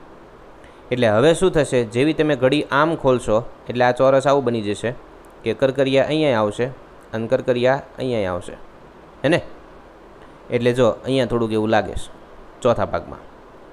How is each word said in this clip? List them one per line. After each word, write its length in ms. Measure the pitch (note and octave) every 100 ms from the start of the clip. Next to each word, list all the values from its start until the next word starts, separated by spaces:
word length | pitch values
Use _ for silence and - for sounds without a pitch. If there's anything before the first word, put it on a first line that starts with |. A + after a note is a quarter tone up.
| - - - - - - - - -
એટલે 160 | B2 A#2
હવે 260 | G#2 D3
શું 180 | E3 F#3
થશે? 340 | D3+ C3+ B2+ A2+
જેવી 280 | A#2+ D3+
તમે 220 | D#3 D3+ C3+
ઘડી 300 | B2+ C#3+ -
આમ 240 | C3+ D#3 D#3
ખોલશો, 480 | C3+ B2+ - G#2+ A#2 - -
એટલે 160 | A#2+ B2
આ 60 |
ચોરસ 360 | B2 C3+ C3+ C#3
આવું 160 | C#3+
બની 180 | B2 A#2
જશે 320 | G2+ G2+ A2 B2+ - - - -
કે 100 | A2+
કરકરિયા 520 | G#2+ C3+ C3 C3+ C3+ C3
અહીંયા 360 | D#3 D3+ A2+
આવશે 240 | G#2 G#2 B2+ C3 - - -
અને 140 | A2+ A2+
કરકરિયા 540 | B2+ B2 B2 B2 C#3 - -
અહીંયા 360 | B2+ A#2 F#2
આવશે, 180 | F2+ - - - - - - - -
હે 60 | C3+
ને? 120 | E3 - - - - - - - - - - -
એટલે 220 | A#2+ A#2+
જો, 160 | B2 A#2
અહીંયા 360 | - A#2+ C3+ A#2
થોડુંક 260 | A#2+ A2+
એવું 180 | A2 A2
લાગે 240 | A2 G2
છે 160 | - - - - - - -
ચોથા 240 | A#2+ G#2+ F#2+
ભાગમાં, 340 | E2+ - C#2 - - - - -